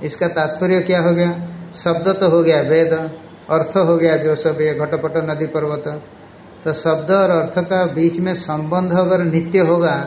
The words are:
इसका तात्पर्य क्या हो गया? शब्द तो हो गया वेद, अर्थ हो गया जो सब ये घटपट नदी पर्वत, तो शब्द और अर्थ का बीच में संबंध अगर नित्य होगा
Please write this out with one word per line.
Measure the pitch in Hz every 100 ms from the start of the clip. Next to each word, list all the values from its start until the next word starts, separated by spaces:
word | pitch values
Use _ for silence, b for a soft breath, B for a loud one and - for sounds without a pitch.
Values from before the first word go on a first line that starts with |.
इसका | 151 - 175
तात्पर्य | 165 151 - 180 185
क्या | 180 180
हो | 170 170
गया? | 175 175 - - - -
शब्द | 175 165 180 190
तो | 185
हो | 170
गया | 165 151
वेद, | 139 160 165 160 160 - - - -
अर्थ | 160 160 196
हो | 170 170
गया | 165 156
जो | 156 151
सब | 165 151
ये | 151
घटपट | 151 151 160 160 160 156
नदी | 151 160
पर्वत, | 156 151 147 151 151 - - - - - -
तो | 160
शब्द | 151 165 160 151
और | 196 185
अर्थ | 170 156 180
का | 170 185 175
बीच | 143 170 170
में | 180
संबंध | 170 - 151 156 180 180 175
अगर | 180 180
नित्य | 170 165 170 190
होगा | 165 170 165 139